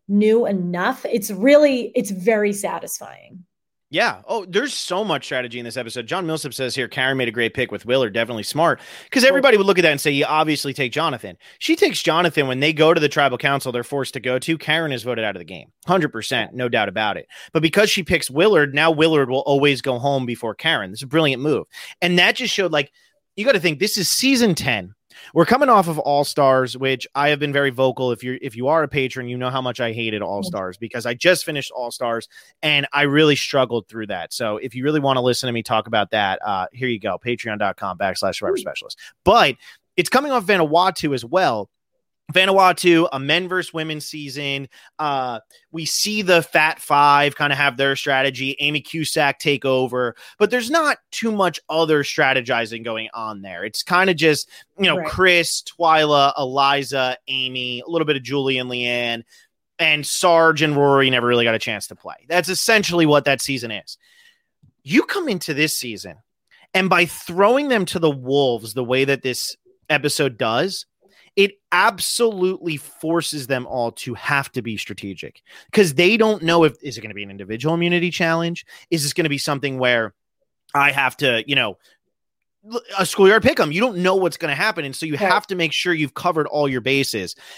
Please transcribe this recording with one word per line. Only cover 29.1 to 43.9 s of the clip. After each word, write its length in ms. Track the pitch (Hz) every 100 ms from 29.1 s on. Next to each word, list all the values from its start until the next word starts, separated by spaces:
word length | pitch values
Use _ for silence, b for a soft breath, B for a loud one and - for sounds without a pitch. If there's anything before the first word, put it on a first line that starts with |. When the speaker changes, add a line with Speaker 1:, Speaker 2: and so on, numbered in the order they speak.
| 131 123
Speaker 2:
you 80 | 123
know 140 | 127
how 100 | 131
much 180 | 127 120
I 120 | 120
hated 300 | 113 113 107
All 180 | 90 101
Speaker 1:
Mm-hmm. 60 | 95
Speaker 2:
Stars 300 | 98 92 90
because 280 | 113 120 117
I 80 |
just 320 | 123 170 175 -
finished 260 | 147 -
All 200 | - 120
Stars 360 | - 120 113 - b b _
and 240 | 156 147 143
I 120 | 143
really 320 | 143 143 156 135
struggled 520 | - 143 127 117 -
through 200 | 113 104
that. 260 | 92 80
So 240 | - 117 107
if 160 | 127
you 100 | 123
really 160 | 135 151
wanna 220 | 139 131
listen 240 | 123 120 127
to 60 |
me 80 | 117
talk 240 | - 113 113
about 240 | 113 101
that, 280 | 107 98 95
uh, 220 | 107 95 90
here 160 | 120 131
you 100 | 113
go, 200 | 101 90
patreon 360 | 120 120 117 104
dot 180 | 101 -
com 180 | 98 90
backslash 420 | 98 92 98 -
survivor 200 | 98 76
specialist. 400 | - 69 - - B _
But 320 | - 226 156 123 B B _ -
it's 140 | 165
coming 220 | 254 294
off 140 | 254 185
Vanuatu 680 | 196 156 165 185 170 156
as 100 | 131
well. 460 | 117 175 175 113 98 _ _ _ _ _ -
Vanuatu, 800 | 180 190 190 185 175 180 165 170
a 80 | 135
men 300 | 139 165 185
versus 240 | 180 165
women 260 | 160 160